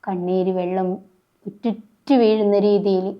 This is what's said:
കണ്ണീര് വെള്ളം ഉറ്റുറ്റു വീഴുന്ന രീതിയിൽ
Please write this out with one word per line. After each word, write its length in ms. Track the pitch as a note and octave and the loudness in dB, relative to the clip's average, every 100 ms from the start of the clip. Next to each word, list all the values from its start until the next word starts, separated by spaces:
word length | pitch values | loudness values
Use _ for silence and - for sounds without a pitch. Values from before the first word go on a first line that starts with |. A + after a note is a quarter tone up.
കണ്ണീര് 480 | - F#3 F3 F#3 F#3 | -6 -6 -2 0 0
വെള്ളം 380 | F#3 F3+ F#3 F#3 F#3+ - _ _ _ G#3 | -2 -4 -4 -4 -6 -12 _ _ _ -18
ഉറ്റുറ്റു 680 | - A#3 G3+ - _ - C4+ | -8 -6 -6 -12 _ 0 4
വീഴുന്ന 340 | A3 G#3+ G3+ G3+ | 4 2 2 2
രീതിയിൽ 480 | G3+ G3+ G3+ F#3 F#3+ | 2 2 2 0 -2